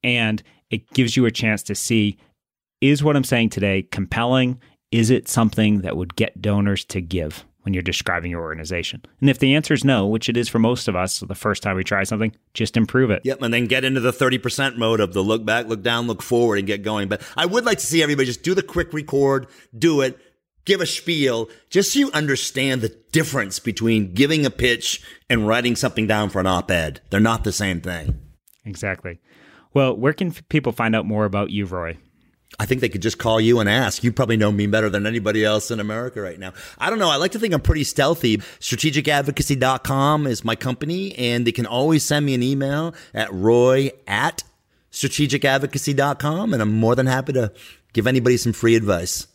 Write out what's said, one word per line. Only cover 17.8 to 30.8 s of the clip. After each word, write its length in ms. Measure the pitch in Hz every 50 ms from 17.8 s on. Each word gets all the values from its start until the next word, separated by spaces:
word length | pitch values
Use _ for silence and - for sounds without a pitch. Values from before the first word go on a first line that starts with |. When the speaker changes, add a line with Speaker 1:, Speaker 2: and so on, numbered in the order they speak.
| -
Speaker 2:
see 180 | - 147 165 156
everybody 220 | 147 147 139 135
just 180 | 123 120 - -
do 100 | 165 185
the 80 | 190
quick 300 | - - - 175 165 -
record, 560 | - 156 147 - - 139 139 135 139 135 123 - - - - _ -
do 240 | 113 107 170 156 143
it, 180 | 135 131 127 - _ _ _ _ _ _ _ _ _
give 160 | - 196 185
a 60 | -
spiel, 640 | 240 - - - 160 170 151 139 131 120 113 113 - - - _ _
just 220 | - 180 202 -
so 60 | - 277
you 120 | 285 269
understand 680 | - 156 151 147 135 - - - - 135 131 139 131 127
the 160 | 110 107 - - _ _
difference 460 | - 160 160 156 135 139 104 95 95 -
between 560 | - 120 104 - 113 113 113 110 104 92 87
giving 320 | 98 139 143 160 156 143
a 40 | 131
pitch 520 | - - 123 127 117 113 - - - - - - - - _ _
and 180 | 131 117 107
writing 300 | 107 110 120 120 123 117
something 300 | - - 123 - - 110
down 240 | 101 107 107 107 98
for 100 | - 98
an 60 | 92
op-ed. 540 | 95 92 90 87 - 95 85 80 78 69 - _ -
They're 100 | - 95
not 240 | 107 113 113 113 -
the 80 | 107
same 280 | 92 - 107 98 92 85
thing. 400 | 80 92 87 82 78 - - - - - - _ _ _ _ _ _
Speaker 1:
Exactly. 560 | 110 98 - - 101 92 - - 92 85 - _ _ _ _ - - - - _ _
Well, 240 | _ 139 135 131 117
where 160 | 101 120 143
can 160 | 156 - 196 175
f-, 200 | 156 - - _
people 240 | - 156 - 120
find 240 | 113 -